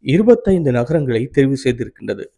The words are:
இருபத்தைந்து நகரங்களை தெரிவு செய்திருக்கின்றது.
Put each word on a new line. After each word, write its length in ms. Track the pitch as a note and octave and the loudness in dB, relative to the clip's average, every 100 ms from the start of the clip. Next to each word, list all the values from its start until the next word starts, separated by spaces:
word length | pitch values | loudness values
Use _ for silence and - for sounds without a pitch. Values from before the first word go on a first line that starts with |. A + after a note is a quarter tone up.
| - | 0
இருபத்தைந்து 640 | D#3 A3 A#3 - F#3 D3 | 2 4 4 4 0 2
நகரங்களை 500 | B2 A#2+ D#3+ C#3 A#2 C3 | 0 0 -2 0 -2 -2
தெரிவு 300 | - C3+ C3+ | 0 0 0
செய்திருக்கின்றது. 640 | C3+ A#2+ A#2+ _ - G2+ - | -2 -4 -6 _ -10 -10 -10